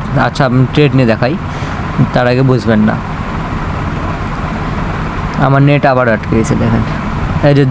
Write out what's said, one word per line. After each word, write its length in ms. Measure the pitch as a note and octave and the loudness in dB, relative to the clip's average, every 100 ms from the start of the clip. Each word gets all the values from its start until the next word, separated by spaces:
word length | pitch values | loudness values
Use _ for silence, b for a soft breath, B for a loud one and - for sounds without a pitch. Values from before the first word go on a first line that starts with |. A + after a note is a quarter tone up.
| - C3+ A#2+ | 0 0 0
আচ্ছা 160 | - C3+ | 0 0
আমি 100 | B2+ B2+ | 2 2
ট্রেড 180 | D3+ C#3+ C3 | 4 4 4
নিয়ে 120 | A#2 | 2
দেখাই, 220 | G#2+ B2 F#3 - B B B - - - | 2 0 -2 -6 B B B -4 -2 0
তার 120 | C3 B2 | 2 2
আগে 120 | B2+ C3+ | 2 2
বুঝবেন 300 | B2+ G#2 G#2+ G#2+ | 2 2 2 2
না। 60 | A#2 - - - - - - - - - - - - - - - - - - - - - - - - C#3 | 0 -4 -6 -6 -6 -6 -4 -4 -4 -4 -4 -4 -6 -6 -6 -6 -4 -4 -4 -4 -4 -6 -4 -4 0 2
আমার 160 | C#3 C#3+ | 4 4
নেট 140 | D3 C#3+ | 4 2
আবার 140 | B2+ A#2+ A2 | 2 2 0
আটকে 180 | - A2+ | 0 0
গেছে 160 | A2 A2+ | 0 0
দেখেন, 200 | A2+ A2+ A2 - - - - - D3 | 2 0 -2 -4 -4 -4 -2 2 4
এই 40 | C#3+ | 4
যে 60 | C3+ | 4